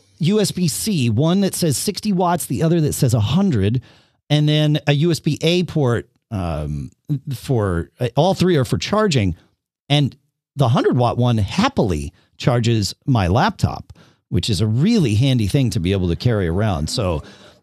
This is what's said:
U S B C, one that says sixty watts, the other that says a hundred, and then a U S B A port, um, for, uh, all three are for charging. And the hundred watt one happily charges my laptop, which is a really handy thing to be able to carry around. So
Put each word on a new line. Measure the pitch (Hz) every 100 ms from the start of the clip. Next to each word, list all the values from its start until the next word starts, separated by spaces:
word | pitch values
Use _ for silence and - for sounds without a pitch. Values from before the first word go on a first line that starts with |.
| _ -
U | 160 214
S | 196
B | - 175
C, | - - 180 120
one | 107 160 190
that | 190
says | - 170 127
sixty | - 180 214
watts, | 185 175 175 -
the | 110
other | 160 170
that | 151
says | - 131
a | 117
hundred, | 104 160 196 117 98 123 - _ _ _ -
and | 147 151
then | 151 151 151 -
a |
U | 143 170
S | 160
B | 160 -
A | 160 180
port, | 170 160 127 110 - _ -
um, | 104 87 76 73 73 64 _ - 143 -
for, | 127 - 123 101 85 - -
uh, | 123 -
all | 180
three | 185 180 156
are |
for | 123 123
charging. | - 208 214 139 98 85 _ _ _ _ -
And | 147 135 - _ _ _ -
the | 127
hundred | 160 403 143
watt | 120 101
one | 123 110
happily | 98 - 233 - 117 78 73 - _ -
charges | 151 123 113 113 98 -
my | - 123 87
laptop, | 110 202 - - - - - - _ -
which | - -
is | 90
a | 107
really | 117 190 233 135
handy | 104 139 127 101
thing | 147 123
to | 104
be | 87
able | 98 90
to | 82
carry | 127 107 87
around. | 87 110 80 78
So | - 92 76 - - - _